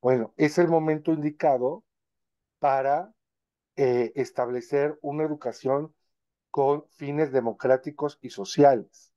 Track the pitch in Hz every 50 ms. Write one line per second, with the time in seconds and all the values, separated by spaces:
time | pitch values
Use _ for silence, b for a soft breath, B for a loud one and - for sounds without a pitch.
0 | - 127 131 127 113 - _ _ 151 151 151 - 175 165 170 165 156 156 156 156
1 | 151 170 165 160 147 151 147 _ - 156 139 127 123 127 156 202 _ _ _ _
2 | _ _ _ _ _ _ _ _ _ _ _ _ - 143 135 135 135 139 139 151
3 | 175 214 226 _ _ _ _ _ _ _ _ _ _ _ _ - 139 127 123 120
4 | 123 113 - - 131 120 - - 127 120 123 123 120 - - 143 143 147 151 151
5 | _ 147 143 151 156 156 151 147 - 123 113 - - 131 131 139 151 156 _ _
6 | _ _ _ _ _ _ _ _ _ _ _ - 139 135 143 147 151 _ _ _
7 | 151 139 143 147 156 143 131 135 117 117 107 - - 127 131 127 - 143 104 -
8 | - 147 - _ _ 127 - - 98 95 - - 147 143 135 117 98 - _ -
9 | _ _ _